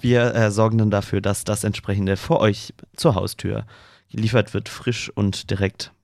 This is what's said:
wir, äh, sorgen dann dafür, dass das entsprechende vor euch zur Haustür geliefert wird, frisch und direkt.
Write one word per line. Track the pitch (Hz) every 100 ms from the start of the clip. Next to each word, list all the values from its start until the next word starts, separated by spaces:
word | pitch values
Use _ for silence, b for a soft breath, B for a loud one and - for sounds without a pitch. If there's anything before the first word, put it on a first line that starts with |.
wir, | 120 120 120
äh, | 117 110
sorgen | 101 110 110
dann | 107
dafür, | 101 - 101
dass | 98 101
das | - 107
entsprechende | 110 101 - 101 98 95
vor | - 165
euch | 107 104 - - -
zur | - -
Haustür | 90 92 - 92 107 107 b b b b
geliefert | 113 110 123 104
wird, | 101 -
frisch | - - 120 -
und | - 101 - -
direkt. | 98 98 - - _